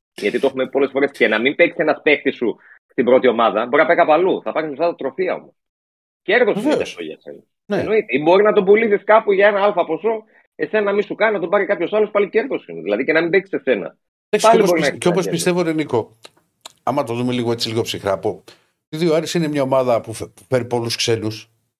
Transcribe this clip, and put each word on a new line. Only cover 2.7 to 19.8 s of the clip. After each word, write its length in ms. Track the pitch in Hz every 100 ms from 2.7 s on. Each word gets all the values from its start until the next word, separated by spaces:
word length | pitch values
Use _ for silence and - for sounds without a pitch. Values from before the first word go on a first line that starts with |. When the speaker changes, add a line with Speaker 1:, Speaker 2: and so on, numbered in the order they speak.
| - _
Speaker 1:
στην 180 | -
πρώτη 240 | 120 127 123
ομάδα, 380 | 113 113 104 123
μπορεί 160 | 147
να 40 | 160
πάει 100 | 170
κάπου 160 | 165
αλλού. 300 | 156 185 113
Θα 100 | 110
πάρει 140 | 156 156
μπροστά 200 | 131 170
τα 80 |
τροφία 400 | 165 135 185 185
όμως. 180 | 95 73 _ _ _ _ _ _ _
Κέρδος 320 | - 233 208
είναι 80 | 180 277
Speaker 2:
Βεβαίως. 200 | 202 -
Speaker 1:
αυτό 120 | -
για 140 | 78 78
σένα. 180 | 71 71 _ _ -
Speaker 2:
Ναι. 120 | 196
Speaker 1:
Εννοείται. 260 | 190 214 214 135
Ή 60 |
μπορεί 200 | 156 196
να 100 | 214
τον 120 | 202
πουλήσεις 400 | 190 214 226 202
κάπου 280 | - 220 208
για 140 | 190 202
ένα 140 | 196
αλφα 220 | 202 175
ποσό, 400 | 156 160 220 220 - _ _
εσένα 300 | - 156 214
να 80 | 202
μην 100 | 202
σου 100 | 202
κάνει, 180 | 180 220
να 60 | 202
τον 80 | 165
πάρει 160 | 202 190
κάποιος 260 | 180 165
άλλος, 180 | 214 208
πάλι 180 | 208 196
κέρδος 380 | 214 - - -
είναι. 120 | 82
Δηλαδή 240 | 85 104
και 80 | 139
να 80 | 156
μην 100 | 170
παίξεις 220 | 190 -
εσένα. 440 | 147 135 104 82 - _ _ _
Speaker 2:
Εντάξει, 180 | 214 220
Speaker 1:
Πάλι 100 | 226
Speaker 2:
και 60 |
όπως 80 | 185
Speaker 1:
μπορεί 100 | 165
να 60 | 143
Speaker 2:
πιστε-, 20 |
Speaker 1:
έχεις 100 | -
Speaker 2:
και 100 | 180
όπως 160 | 180
Speaker 1:
κάτι 120 | 170 165
Speaker 2:
πιστεύω, 260 | 175 180
ρε 100 | 165
Νίκο, 440 | 156 147 117 - _ - _ _ _ - _
άμα 220 | - 143
το 100 | 120
δούμε 180 | 117 123
λίγο 200 | 123 117
έτσι, 160 | 117 117
λίγο 140 | 113
ψυχρά, 300 | - 87 98
από-, 320 | 95 107 87 - - _ _ _
επειδή 220 | 156 170
ο 40 |
Άρης 200 | 160 151
είναι 140 | 170 156
μια 140 | 147
ομάδα 380 | 131 135